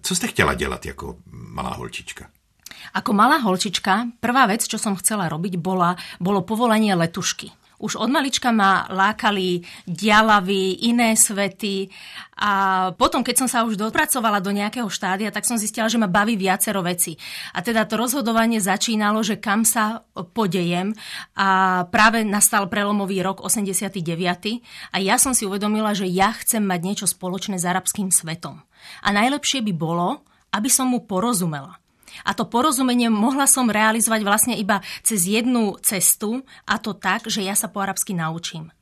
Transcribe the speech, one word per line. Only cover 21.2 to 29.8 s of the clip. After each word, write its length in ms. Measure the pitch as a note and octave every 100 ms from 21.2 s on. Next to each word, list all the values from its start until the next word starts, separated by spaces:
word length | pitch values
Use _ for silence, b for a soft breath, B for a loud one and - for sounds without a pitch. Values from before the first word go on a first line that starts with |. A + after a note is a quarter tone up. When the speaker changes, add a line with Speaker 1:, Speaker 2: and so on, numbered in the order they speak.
| B
Speaker 2:
a 140 | - G3 F#3+ F#3+ F#3 F3
práve 340 | A3+ G#3+ A3+
nastal 440 | G#3+ G#3 - G#3+ G3
prelomový 560 | G#3+ G3+ G#3 F#3+ F#3+
rok 180 | F#3 F#3+
osemdesiaty 580 | G3 A3+ G3 F3+ F#3+ F#3+
deviaty 580 | E3 E3 F3+ F3 G#3+ A#3+ B B B
a 80 | F#3
ja 160 | F#3+ B3
som 140 | C#4
si 120 | B3
uvedomila, 480 | G3+ G3 G#3 G#3+ G#3+
že 140 | G3+ F#3+
ja 240 | F3+ G3
chcem 300 | A3 - A3+
mať 180 | G3+ F3
niečo 240 | F3+ G3+ G3
spoločné 500 | - F#3 F#3 G3+ F#3+
s 80 | F3+
arabským 460 | F3+ F3+ - F#3+
svetom. 480 | - E3 E3+ D3 D#3 _ B B B
A 80 | -
najlepšie 540 | G3+ A#3+ C#4+ - C4+
by 80 | G#3+
bolo, 500 | E3